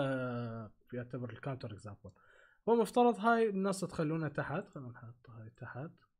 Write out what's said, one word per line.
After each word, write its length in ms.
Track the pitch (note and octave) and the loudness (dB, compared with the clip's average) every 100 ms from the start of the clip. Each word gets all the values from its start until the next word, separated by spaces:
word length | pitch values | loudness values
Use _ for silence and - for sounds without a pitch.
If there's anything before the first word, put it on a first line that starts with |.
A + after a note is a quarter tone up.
| C#3 C3 B2+ A#2+ A#2 A2+ A2 - _ | 4 0 -2 -4 -4 -8 -12 -16 _
يعتبر 360 | B2 A#2+ C3 A#2+ | -8 -6 -6 -8
الكاونتر 420 | A2+ C#3+ B2+ A2+ | -8 -8 -6 -8
example. 380 | G2 G#2 G2 G2 - _ - - _ - | -10 -12 -14 -16 -20 _ -20 -20 _ 2
هو 60 | A#3 | 4
مفترض 440 | G#3+ B3 A#3+ G3 | 4 6 6 6
هاي 300 | A3+ A#3 A3+ | 4 6 4
النص 360 | F#3+ G3 F#3+ D#3+ | 2 0 0 -2
تخلونه 420 | - D3+ D#3+ D3+ | -2 0 0 -2
تحت. 400 | - C#3 D#3 - | -2 -4 -4 -6
خلينا 220 | D3+ B2 | -10 -14
نحط 400 | A#2 A#2 - - | -14 -16 -18 -18
هاي 200 | A2+ A2 | -16 -16
تحت. 420 | - A#2 A#2+ D#3+ F3 _ | -14 -12 -10 -12 -14 _